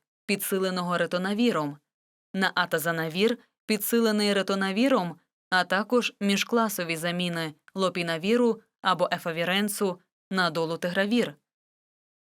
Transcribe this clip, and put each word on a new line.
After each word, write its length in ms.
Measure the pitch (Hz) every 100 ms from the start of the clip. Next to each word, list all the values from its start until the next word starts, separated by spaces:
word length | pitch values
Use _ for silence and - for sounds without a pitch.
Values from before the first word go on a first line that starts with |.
| _ _ -
підсиленого 720 | 196 - 190 190 185 175 175
ретонавіром, 800 | 170 180 185 208 240 170 147 147 _ _ _ _ _
на 180 | 190 190 -
атазанавір, 840 | 175 165 160 165 160 165 220 233 _ _ -
підсилений 680 | 214 - 233 226 208 208
ретонавіром, 880 | 196 190 196 196 190 262 254 175 151 _ _ _
а 140 | 185
також 500 | 180 185 202 247 226 -
міжкласові 760 | 202 196 - 233 226 202 170 165
заміни 580 | 170 175 175 170 160 151 _ 190
лопінавіру 880 | 185 180 170 165 185 240 240 220 - _
або 280 | 196 175 180
ефавіренсу 880 | 175 175 160 170 190 208 208 202 175 _ _ _
на 180 | 190 175
долутигравір. 840 | 160 160 165 180 180 202 233 165 143 _ _ _ _ _ _ _ _ _